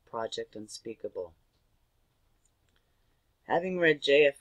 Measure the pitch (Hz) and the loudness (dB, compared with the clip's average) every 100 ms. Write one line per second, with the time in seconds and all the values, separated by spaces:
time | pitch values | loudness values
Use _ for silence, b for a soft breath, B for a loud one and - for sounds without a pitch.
0 | _ 117 113 - 117 110 107 - 113 110 | _ -8 -8 -8 -12 -12 -16 -14 -14 -12
1 | 107 98 87 87 _ _ _ _ _ _ | -12 -10 -14 _ _ _ _ _ _ _
2 | _ _ _ _ _ _ _ _ _ _ | _ _ _ _ _ _ _ _ _ _
3 | _ _ _ _ - 156 185 180 170 147 | _ _ _ _ -4 -2 -2 0 2 2
4 | 139 139 147 - | 2 4 4 2